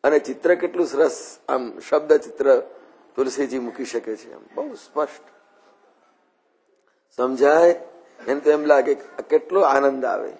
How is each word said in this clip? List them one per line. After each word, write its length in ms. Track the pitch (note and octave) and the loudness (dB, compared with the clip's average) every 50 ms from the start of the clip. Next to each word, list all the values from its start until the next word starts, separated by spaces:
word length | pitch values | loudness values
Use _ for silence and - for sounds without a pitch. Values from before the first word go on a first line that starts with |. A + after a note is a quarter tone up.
| - | 2
અને 140 | C#3 D3+ D3 | 4 2 2
ચિત્ર 360 | D3+ - C3 - - F3 F3+ | 0 0 -10 -2 2 2 2
કેટલું 320 | F3 F3+ E3+ - F3 F3 | 2 0 -6 -2 -2 -2
સરસ, 520 | C3+ C3+ C#3 D#3 C3+ - - - - - - _ - | -2 2 2 2 2 0 -4 -12 -14 -18 -14 _ -4
આમ 300 | C3+ C3 B2 A#2 - - | -4 -4 -4 -8 -12 -14
શબ્દ 380 | - - C3+ D3 D3 D3+ D3+ | -6 -2 -2 -2 4 4 2
ચિત્ર 440 | D3 - - - - C3+ C#3 C3 A#2 - - - - - _ _ _ _ _ _ | 2 2 -4 -8 -2 4 4 4 4 2 -6 -18 -20 -20 _ _ _ _ _ _
તુલસીજી 420 | - C3+ C3 B2 C#3 C#3+ A#2+ B2 C3+ | -4 -4 -2 -2 -4 -6 -4 -4 -6
મૂકી 260 | A#2+ A#2 - - B2 | -8 -8 -8 -10 -10
શકે 320 | - A#2 A#2 - A2+ A2 | -6 -8 -8 -6 -8 -12
છે, 160 | - - - | -12 -12 -20
આમ 80 | - - - _ - | -20 -20 -20 _ -10
બહુ 200 | - C#4+ D4 A#3+ | -10 -10 -10 -12
સ્પષ્ટ 480 | - - - _ D3 D3+ - - - - - _ _ _ _ _ _ _ _ _ _ _ _ _ _ _ _ _ _ _ _ _ _ _ _ _ _ _ _ _ _ _ _ _ _ _ _ _ | -16 -20 -10 _ -6 -6 -6 -8 -20 -20 -20 _ _ _ _ _ _ _ _ _ _ _ _ _ _ _ _ _ _ _ _ _ _ _ _ _ _ _ _ _ _ _ _ _ _ _ _ _
સમજાય. 540 | - B2 B2+ C3 B2 C#3 C#3+ D3+ E3 E3+ F3 E3+ F3 - - - - - _ _ - - | -4 -4 -4 0 2 2 4 4 6 4 4 4 0 -8 -18 -20 -20 -20 _ _ -14 -6
એને 140 | A2+ C3+ D3 | -6 -6 0
તો 100 | D3 D3+ | 2 2
એમ 140 | D3+ D3+ D3+ | 2 2 2
લાગે 300 | D3+ D3 C3+ B2+ C3+ C#3 | 2 2 4 4 0 -2
કે 280 | - - - - - | -4 -6 -16 -14 -14
કેટલો 380 | A#2 - D3+ D#3 - - F3+ G3 | -4 0 0 0 0 0 0 2
આનંદ 440 | F#3+ C#3+ C3+ C#3 C#3 C#3 C3+ C3 B2+ | 2 4 2 2 2 0 0 -2 -4
આવે. 280 | G#2 G2 - A2 - - | -4 -4 -4 -6 -10 -14